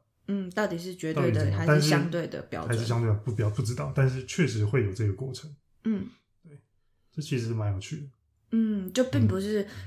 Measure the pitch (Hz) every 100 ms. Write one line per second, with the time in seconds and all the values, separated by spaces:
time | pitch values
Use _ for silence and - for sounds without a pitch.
0 | _ _ - 196 185 175 - 170 180 180
1 | 160 156 131 107 - - 165 151 151 -
2 | 175 170 160 - - 82 80 117 113 117
3 | 117 104 - 110 107 107 107 123 143 139
4 | 131 131 127 - 147 110 104 139 104 92
5 | 107 95 135 123 151 147 _ _ 220 208
6 | 139 - _ _ 165 143 _ _ _ _
7 | _ - 143 131 113 113 104 98 101 156
8 | 143 - _ _ _ 226 220 208 185 214
9 | 254 - 107 185 196 214 202 -